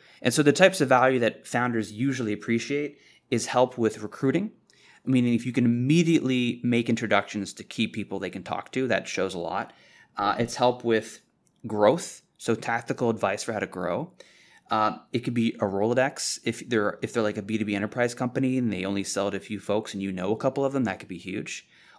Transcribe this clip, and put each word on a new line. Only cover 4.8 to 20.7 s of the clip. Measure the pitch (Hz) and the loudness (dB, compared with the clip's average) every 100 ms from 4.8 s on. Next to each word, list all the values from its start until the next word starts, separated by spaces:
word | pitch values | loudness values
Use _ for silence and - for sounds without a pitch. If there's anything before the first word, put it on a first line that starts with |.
| _ - | _ -12
meaning | - 131 120 | 0 2 4
if | 117 127 | 0 0
you | |
can | 120 120 | 2 2
immediately | 120 127 160 165 160 131 127 120 120 | 2 4 4 6 4 2 0 0 -2
make | 120 117 117 | 0 2 2
introductions | 117 113 101 - 107 98 - | 0 2 2 0 -6 -8 -10
to | - | -14
key | - 110 | -2 -2
people | - 95 98 | -2 -8 -6
they | 92 | -6
can | 98 | -8
talk | 92 95 - | -6 -8 -6
to, | 127 131 | -4 0
that | 101 - | 0 -2
shows | - 92 | -4 -4
a | 90 | -4
lot. | 82 95 123 - - - _ - | -6 -6 -6 -12 -20 -20 _ -4
Uh, | 101 110 | -2 0
it's | 117 - | -2 2
help | 123 123 117 | 2 2 0
with | 113 110 - _ _ _ _ 113 | 0 0 -12 _ _ _ _ -6
growth, | 107 104 165 - - _ _ | 4 6 6 -2 -14 _ _
so | - 110 | -4 -2
tactical | - 117 - 135 120 | -2 -6 -4 -2 0
advice | 110 98 104 | 0 0 -2
for | - | -4
how | 107 | -4
to | 95 | -6
grow. | 92 87 95 170 - - _ - - _ | -4 -2 -2 -4 -12 -20 _ -20 -20 _
Uh, | 110 107 - - | 2 2 0 -6
it | 117 131 | -4 -2
could | |
be | 120 113 - | 0 0 2
a | 104 | -2
Rolodex. | 98 110 123 135 - - - - | 0 2 2 0 -2 -6 -4 -6
If | 113 - | -6 0
they're, | 113 101 - | 0 2 -2
if | 113 | -4
they're, | 120 | -2
like, | 107 104 | -2 -2
a | |
B | 101 110 | -4 -4
two | 107 | -2
B | 101 | -2
enterprise | 101 127 120 120 | -2 -2 -2 -2
company | 123 127 131 131 | -4 -2 0 0
and | 120 | 0
they | 95 95 | -2 -2
only | 101 | -4
sell | 95 98 101 | -4 -2 -2
to | 95 | -4
a | |
few | - 104 | -6 -10
folks | - 104 107 | -2 -2 -2
and | 101 | -6
you | 98 | -6
know | 92 92 | -4 -2
a | 110 | 0
couple | 135 139 | 0 0
of | 139 | 0